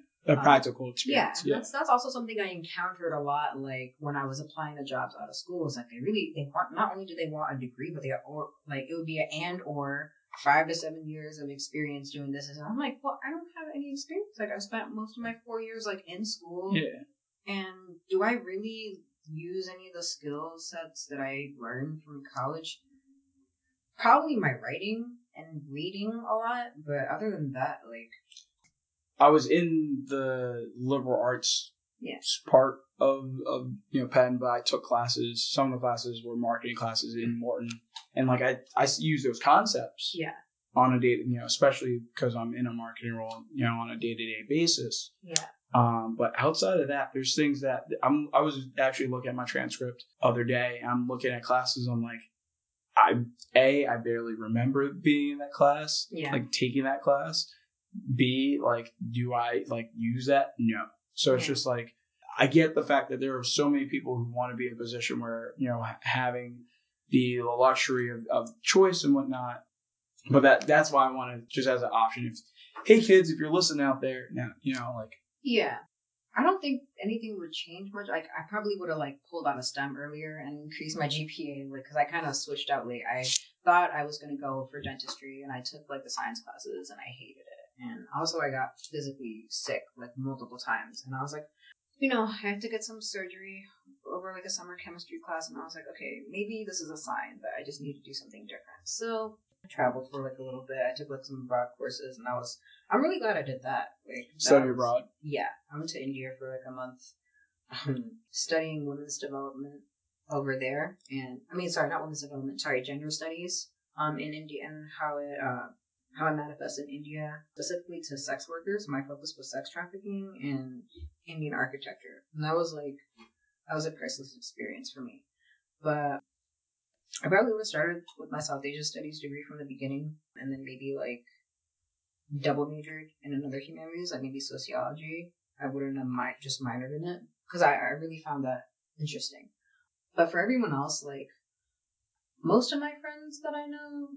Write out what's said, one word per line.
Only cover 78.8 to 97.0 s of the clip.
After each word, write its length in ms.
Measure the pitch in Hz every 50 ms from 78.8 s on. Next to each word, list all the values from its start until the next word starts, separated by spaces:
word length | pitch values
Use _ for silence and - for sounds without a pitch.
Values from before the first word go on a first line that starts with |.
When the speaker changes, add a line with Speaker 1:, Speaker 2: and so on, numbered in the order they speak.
| 180 175 156 156
Speaker 2:
like, 220 | 147 139 139 - _ _
pulled 160 | 170 170 147 143
out 100 | 135 127
a 60 | 123
stem 340 | - - 143 139 139 135 -
earlier 400 | 143 147 151 151 156 156 156 156
and 220 | 139 139 147 147
increased 380 | 151 151 156 - 156 156 156 170
my 100 | 151 143
G 200 | 143 151 156 156
P 340 | - - 160 143 143 139 139
A, 20 | 135 135
like, 120 | 135 131
'cause 100 | - 147
I 100 | 151 147
kinda 260 | 147 170 170 160 147 135
switched 340 | - - 151 143 135 - -
out 180 | 143 131 120 120
late. 160 | 123 120 120 -
I 140 | 123 127 127 131 135 - - - _ _ _
thought 260 | 180 175 175 175 156
I 140 | 147 151 147
was 140 | 147 151 -
gonna 180 | 147 143 139 139
go 300 | 143 139 135 135 135 -
for 100 | - 143
dentistry, 640 | 135 135 131 135 - - - - 139 135 135 135
and 100 | 139 139
I 100 | 131 127
took, 280 | - - - 147 147 -
like, 140 | 143 135 131
the 60 | 123
science 300 | - - 113 110 117 - -
classes, 480 | - - - - - - 90 - -
and 80 | - -
I 80 | - 127
hated 320 | 123 131 - - - -
it. 140 | - - - - - - _ _
And 240 | 127 120 113 117 - - -
also, 260 | 143 160 160 170 165
I 100 | 147 143
got 260 | 131 131 131 - - _ - -
physically 560 | 156 147 143 139 135 139 131 117 110 107 113 -
sick, 340 | - - - - 131 - - - _ 123
like, 140 | 120 120 - 131
multiple 400 | 131 135 135 123 117 - 120 123
times. 460 | - - 113 110 - - - - -
And 100 | 131 131
I 60 | 131
was 100 | 139 143 147
like, 140 | 151 151 - _ _ _ - - _ _ _ _ 277
you 120 | 277 269
know, 140 | 247 226 214
I 80 | 214 - - 208 202
have 80 | 202 208
to 100 | 214 226
get 140 | 226 220 -
some 180 | - 220 220
surgery 640 | 214 - - 202 190 180 185 190 190 196 196 196 196 196 _ _ _ 190 - _ _
over, 260 | 147 - 180 180 190 190
like, 120 | 185 185
a 40 | 185
summer 260 | - - 180 180 180 180
chemistry 400 | - - 170 175 170 - 170 165 -
class. 240 | - 170 160 156 -
And 80 | - 139
I 60 | 139
was 120 | - -
like, 120 | 160 156 -
"Okay, 320 | - - 143 123 117 - - -
maybe 340 | - 190 208 208 226 220 214 196
this 120 | 175 165
is 80 | 165 151
a 80 | 156
sign 420 | 151